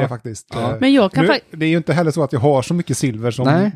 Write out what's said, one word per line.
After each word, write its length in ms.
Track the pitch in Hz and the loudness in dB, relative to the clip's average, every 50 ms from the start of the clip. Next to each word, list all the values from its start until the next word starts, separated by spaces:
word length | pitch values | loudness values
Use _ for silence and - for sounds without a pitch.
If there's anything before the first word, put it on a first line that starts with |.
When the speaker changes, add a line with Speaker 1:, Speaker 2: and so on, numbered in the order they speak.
| 143 | 0
Speaker 1:
det 60 | 135 | -2
faktiskt. 400 | 123 113 - 123 107 - - _ 123 | -4 -8 -10 -12 -14 -14 -14 _ -8
Speaker 2:
Ja. 160 | 117 117 - | -6 -4 -4
Speaker 1:
Eh, 60 | 113 110 | -2 0
Speaker 3:
Men 120 | 247 269 277 | 2 4 4
jag 200 | 262 208 185 - | 4 4 2 2
kan 120 | 254 - | 2 2
Speaker 1:
nu, 60 | 185 | 2
Speaker 3:
fak- 100 | 294 - - _ | 2 0 -2 _
Speaker 1:
det 160 | - 156 156 | -6 -4 0
är 20 | 160 | 0
ju 60 | 165 | 0
inte 160 | 170 160 - 143 | 0 0 0 0
heller 180 | 175 175 156 | 0 0 0
så 120 | 139 170 147 | 0 0 -2
att 100 | 131 - | -2 0
jag 80 | 120 | 0
har 220 | 107 147 143 131 120 | 2 2 2 2 0
så 120 | - - | 0 -2
mycket 220 | 175 170 - 131 | -2 -2 -2 -4
silver 340 | - - 135 110 110 113 120 | -2 -2 -2 -2 -2 -4 -4
som 140 | 107 135 127 | -2 0 0
Speaker 2:
Nej. 260 | 135 151 175 196 208 170 | 2 2 2 2 0 0